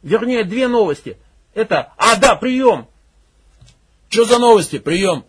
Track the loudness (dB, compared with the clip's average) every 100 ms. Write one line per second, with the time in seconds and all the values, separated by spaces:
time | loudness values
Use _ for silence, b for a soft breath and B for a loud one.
0 | -2 -4 -2 -4 -4 -4 -2 0 -2 -4
1 | -10 -18 _ _ _ -8 -4 -4 -4 _
2 | 0 2 2 0 -2 0 0 0 -6 _
3 | _ _ _ _ _ _ -20 _ _ _
4 | _ -2 2 4 6 4 2 -8 -4 -2
5 | -2 -4